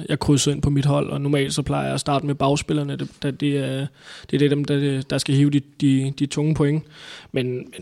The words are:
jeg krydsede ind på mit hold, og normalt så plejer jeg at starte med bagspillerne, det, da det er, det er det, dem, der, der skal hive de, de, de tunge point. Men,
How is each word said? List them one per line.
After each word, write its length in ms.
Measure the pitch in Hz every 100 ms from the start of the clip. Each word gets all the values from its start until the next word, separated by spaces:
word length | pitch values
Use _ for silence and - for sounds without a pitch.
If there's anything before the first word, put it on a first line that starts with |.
| 160
jeg 100 | 147
krydsede 360 | - 139 147
ind 80 | 143
på 80 | 147
mit 140 | 139
hold, 260 | 139 143 143
og 100 | 143
normalt 340 | 143 143 139
så 80 | 151
plejer 220 | 139 143
jeg 100 | 135
at 60 | 135
starte 260 | - 139 143
med 80 |
bagspillerne, 600 | 139 135 147 - 151 143 135
det, 120 | 135 -
da 80 | 147
det 280 | 135 147 143
er, 280 | 135 131 139 - - - -
det 60 | 139
er 20 |
det, 120 | 143
dem, 140 | 143
der, 380 | 143 143 143 135 131
der 80 | 139
skal 160 | -
hive 160 | 139 143
de, 100 | 143 - -
de, 320 | 143 135 135 139
de 80 | 143
tunge 280 | - 151
point. 300 | 160 143 156 - - - - -
Men, 400 | 135 127 127 - -